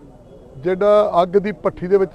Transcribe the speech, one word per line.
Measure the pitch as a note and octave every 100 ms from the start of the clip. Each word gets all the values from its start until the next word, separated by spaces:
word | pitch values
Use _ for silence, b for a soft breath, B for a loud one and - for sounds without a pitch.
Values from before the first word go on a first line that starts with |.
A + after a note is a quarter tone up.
| - - - - - -
ਜਿਹੜਾ | D#3+ F#3 G#3 G#3 G#3 E3+
ਅੱਗ | F3+
ਦੀ | G3 G3
ਭੱਠੀ | G3+ F#3+ - F3+
ਦੇ | F#3+
ਵਿੱਚ | F#3